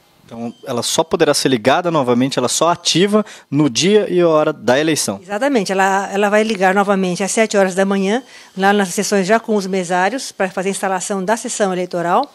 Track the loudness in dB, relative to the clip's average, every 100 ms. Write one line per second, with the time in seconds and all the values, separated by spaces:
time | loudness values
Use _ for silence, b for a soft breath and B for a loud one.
0 | _ _ -18 -10 -10 -10 -8 -6 -2 -4
1 | -2 2 2 2 0 0 2 2 2 0
2 | 2 0 0 -2 -2 0 0 0 0 0
3 | 2 0 -2 B B 0 0 0 2 2
4 | 2 2 2 2 2 -2 0 2 2 -2
5 | -4 -6 -8 -4 0 0 0 0 2 0
6 | -2 -2 2 2 0 2 2 2 2 0
7 | 0 -2 -2 0 2 2 2 2 0 0
8 | 0 -2 -4 B B -2 2 2 0 -2
9 | 0 0 2 0 0 -2 -2 -4 -2 0
10 | 0 -2 -8 -6 -4 -4 -4 -4 -4 -4
11 | -4 -4 -2 -2 -4 -4 -2 -2 -4 -4
12 | 0 0 -2